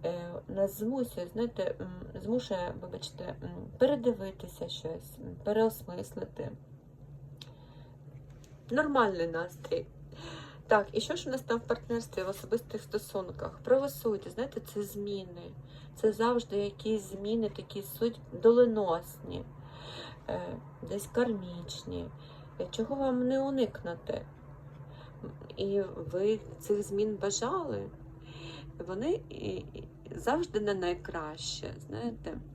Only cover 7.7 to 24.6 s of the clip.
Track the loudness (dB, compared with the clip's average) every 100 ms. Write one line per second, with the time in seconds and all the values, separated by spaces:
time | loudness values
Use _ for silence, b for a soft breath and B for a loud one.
7.7 | B B B -16 -16 -16 -18 -18 -18 0
8.7 | 4 6 6 6 4 2 0 -2 -6 -2
9.7 | -2 -2 -12 -14 B B B B B 6
10.7 | 6 6 0 0 -2 0 -2 2 0 2
11.7 | -2 0 -2 0 -4 -2 -4 0 0 0
12.7 | -8 -4 -4 -2 -4 -4 -6 -8 -6 6
13.7 | 6 6 0 0 0 -2 -4 -2 -4 -4
14.7 | -4 -4 -4 -2 -4 -4 -10 -12 -14 B
15.7 | B B 4 4 6 4 4 2 0 0
16.7 | 0 2 2 0 -4 0 2 2 -2 -8
17.7 | -8 -8 0 0 0 -10 8 10 12 10
18.7 | 8 4 2 0 -12 -8 -8 -8 -12 B
19.7 | B B B B B -4 -4 -4 -8 -10
20.7 | -12 -4 -4 0 2 4 2 -4 -8 -8
21.7 | -8 -6 -6 -6 -10 B B B -6 -6
22.7 | -2 0 2 4 4 4 4 4 4 2
23.7 | 2 -6 -6 -4 -4 -4 -14 -16 -14